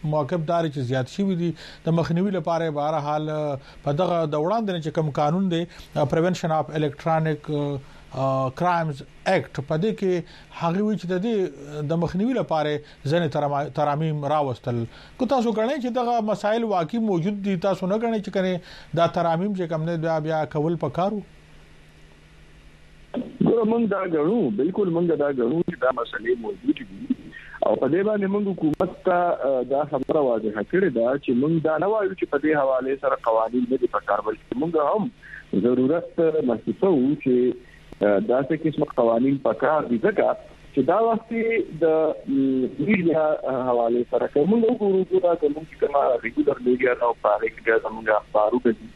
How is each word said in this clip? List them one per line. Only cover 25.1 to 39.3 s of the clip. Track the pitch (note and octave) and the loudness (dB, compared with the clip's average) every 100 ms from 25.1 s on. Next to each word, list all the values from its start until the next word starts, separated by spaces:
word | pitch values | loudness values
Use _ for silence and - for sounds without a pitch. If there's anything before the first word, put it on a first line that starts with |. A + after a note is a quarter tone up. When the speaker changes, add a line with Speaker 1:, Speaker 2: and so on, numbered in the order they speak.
| D3 | 0
Speaker 2:
دا | D3 | 0
ګڼو | C3+ A#2 D#3+ | 0 0 0
چې | F3 E3+ | -2 0
دا | B2+ B2 | -2 0
مسلې | A#2 - A2 A#3+ | -6 -6 -2 -2
موجود | G#2+ - B3 - | -4 -4 -2 -4
دي. | G#3 G3 B3 B3+ - - - - - | -6 -14 -6 -6 -6 -18 -18 -2 0
او | G#2+ | 2
په | C3+ | 0
دې | E3 | 0
باندې | G3+ G#3+ G3 | 0 0 0
موږ | G3+ G3+ | 0 -2
حکومت | F3+ D#3+ D3+ F#3 - - | 0 -2 0 -4 -2 0
ته، | |
آ، | F3+ F3 - C3+ C3 B2 | 2 2 0 0 0 0
دا | C#3 | -2
خبره | D3+ C#3+ C3+ D#3 | -2 -4 0 0
واضحه | C3+ A2+ G#2+ G#2 | 2 2 0 -4
کړې | G#2 E3+ F#3+ | -2 0 2
ده | A#2 A#2 C#3 | 2 0 0
چې | - | 0
موږ | B2 D3 E3 | 2 2 2
دا | D#3 D#3 | 2 0
نه | F#3 | 0
وایو | A3 G3 | 0 0
چې | F#3+ F3 | -2 -2
په | C#3+ | 0
دې | D3+ D3+ | 2 2
حوالې | C3+ C3 C3 C#3 | 2 0 0 -2
سره | C#3 C3 | -2 0
قوانین | A#2 A2+ A2+ B2 B2 | 2 2 2 0 0
نه | C3 | 0
دي | A#2+ | 0
پکار، | G#2 - G#2 | -2 0 -2
بلکې | G#2 G#2+ - A#2+ | -2 -6 -6 -4
موږ | E3 D#3+ | 0 0
هم | D3 G#3 F3+ - - - - - | 2 0 -2 -6 -20 -20 -4 0
ضرورت | A#2 B2+ C3 E3 E3+ - | 2 2 2 0 -2 0
محسوسوو | D#3+ D#3 C3 A2+ - - F#3+ D#3 B2+ | 2 2 0 -2 -2 0 2 4 2
چې، | D3 C3+ B2 B2 A#2+ - - - - G2+ | 0 2 2 2 -2 -12 -20 -20 0 4
آ، | G2+ | 4
داسې | A2 B2 C#3+ D#3 | 4 0 2 -2
قسمه | D#3+ C#3+ C#3+ | -2 -2 -2
قوانین | - A#2 A#2 C3 | 2 2 4 2